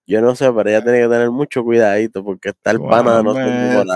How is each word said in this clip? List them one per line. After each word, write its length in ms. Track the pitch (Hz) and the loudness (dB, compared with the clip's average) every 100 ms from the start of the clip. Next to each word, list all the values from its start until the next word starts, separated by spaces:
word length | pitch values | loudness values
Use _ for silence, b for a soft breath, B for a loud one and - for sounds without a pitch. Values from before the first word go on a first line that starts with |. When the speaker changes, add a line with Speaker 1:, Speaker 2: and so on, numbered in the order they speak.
Speaker 1:
Yo 160 | - 107 | -4 0
no 140 | 120 | 0
sé, 180 | 123 131 | 2 0
pero 160 | 113 104 | 0 0
ella 140 | 107 | 0
tiene 160 | 117 123 | 2 2
que 60 | 117 | 2
tener 220 | 117 117 | 2 0
mucho 320 | 127 147 131 | -2 -4 -4
cuidadito 600 | 117 117 107 104 110 98 | 0 2 2 0 -4 -6
porque 240 | 101 92 101 | -10 -8 -10
está 220 | - 101 | -8 -4
el 80 | 113 | -4
pana 380 | 113 113 120 113 | 2 2 4 2
de 40 | |
no 100 | 107 | 0
sé 80 | 107 | -2
Speaker 2:
Suave, 260 | 127 123 123 | -4 -2 -2
Speaker 1:
qué 60 | 113 | -2
por 140 | 95 | -2